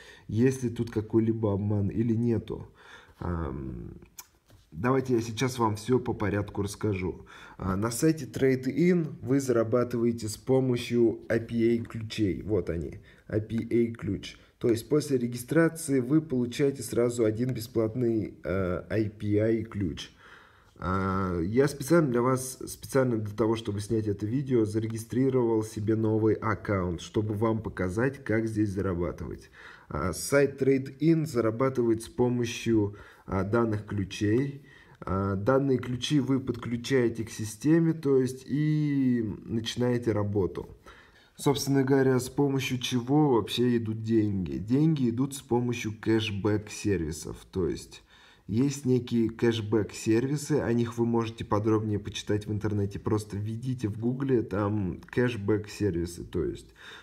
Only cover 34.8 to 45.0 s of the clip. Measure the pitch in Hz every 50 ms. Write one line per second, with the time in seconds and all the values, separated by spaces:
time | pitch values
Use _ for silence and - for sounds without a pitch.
34.8 | - - - - - - 92 95 98 98 101 95 101 123 135 135 139 135 131 123
35.8 | - 117 127 123 - - 151 147 120 123 143 180 - - 117 110 - 117 120 117
36.8 | 120 - 135 131 120 117 113 - 110 - - - 110 107 - - - 143 160 170
37.8 | 165 160 160 160 160 143 139 131 131 123 127 - - - 123 143 151 151 151 151
38.8 | 151 147 143 139 131 127 123 120 110 104 87 - - - 107 117 107 - - 117
39.8 | 123 123 123 120 120 117 104 104 104 101 101 104 92 82 - - - - - -
40.8 | _ - - - - - _ - _ _ _ - - 147 139 - - 135 139 139
41.8 | 135 131 139 135 135 131 131 123 120 - - - 143 143 135 135 120 - 131 123
42.8 | - - 127 123 117 127 139 151 151 147 127 110 101 - - 117 120 123 120 117
43.8 | 113 107 110 113 110 110 113 113 104 104 98 98 90 76 67 65 92 107 123 139
44.8 | 156 160 160 147